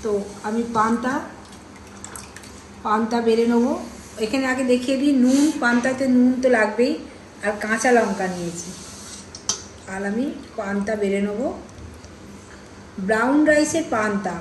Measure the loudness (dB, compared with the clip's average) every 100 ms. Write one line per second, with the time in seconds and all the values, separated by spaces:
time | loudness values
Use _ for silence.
0 | -2 -4 -4 -8 -4 -4 -2 0 2 2
1 | 0 -4 -6 -16 -20 -20 -20 -20 -20 -18
2 | -16 -16 -16 -18 -18 -20 -20 -10 -2 0
3 | 2 0 2 2 4 4 2 0 -6 -14
4 | -18 -6 -4 -2 -2 0 2 2 2 0
5 | 2 4 4 6 4 2 2 2 2 0
6 | 2 6 6 4 4 4 2 2 0 0
7 | -8 -18 -20 -8 -4 -4 -2 0 4 4
8 | 4 0 -4 -4 -6 -8 -12 -14 -16 -16
9 | -16 -18 -18 -18 -8 -8 -8 -18 -12 -6
10 | -4 -2 -4 -6 -14 -10 -6 -4 -2 -2
11 | 0 0 -2 -2 -4 -6 -14 -18 -18 -18
12 | -20 -20 -20 -20 -20 -20 -20 -20 -18 -8
13 | 0 2 4 4 6 4 4 0 -2 -2
14 | 0 -2 -4 -8